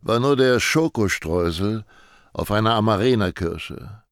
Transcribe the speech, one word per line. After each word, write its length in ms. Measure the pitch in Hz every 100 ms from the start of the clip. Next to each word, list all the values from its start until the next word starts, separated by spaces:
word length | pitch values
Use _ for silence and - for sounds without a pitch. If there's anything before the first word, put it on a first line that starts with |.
war 180 | - 117
nur 180 | 131 139
der 220 | 131 123
Schokostreusel 1300 | - 151 160 - 101 - 80 87 85 82 101 110 110 - - _ _
auf 180 | - 113
einer 240 | 104 110
Amarena-Kirsche 1300 | 113 107 104 120 123 95 - 82 85 - - - 101 _